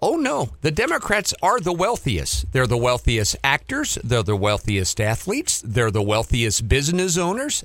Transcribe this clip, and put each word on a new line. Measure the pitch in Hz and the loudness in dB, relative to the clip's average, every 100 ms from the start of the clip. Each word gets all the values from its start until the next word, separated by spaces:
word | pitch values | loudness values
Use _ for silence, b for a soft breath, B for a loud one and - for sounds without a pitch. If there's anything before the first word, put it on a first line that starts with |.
Oh, | 190 330 | 0 0
no, | 269 285 135 - | 0 -2 -4 -4
the | 156 | -4
Democrats | 156 262 320 - 208 - - | 0 0 0 0 -2 -2 0
are | 180 247 | 2 2
the | 170 | 0
wealthiest. | 175 190 240 143 87 69 - - | 0 0 0 -2 -2 -2 -4 -2
They're | 131 123 | 0 2
the | 120 | 2
wealthiest | 123 123 - 113 104 - | 2 2 2 2 0 0
actors. | 139 143 - 277 302 - | 0 0 -2 -4 -4 -4
They're | 117 120 | 0 0
the | 104 104 | 2 0
wealthiest | 104 104 - 98 92 - | 2 0 0 0 0 -2
athletes. | 107 113 185 262 - - | -2 -2 -4 -4 -2 -4
They're | 117 110 113 | -2 0 2
the | 104 | 2
wealthiest | 101 110 - 123 113 - 113 | 2 0 2 2 2 0 2
business | 131 143 180 185 170 | 0 2 0 0 0
owners. | 175 214 294 - | 0 -2 -2 -4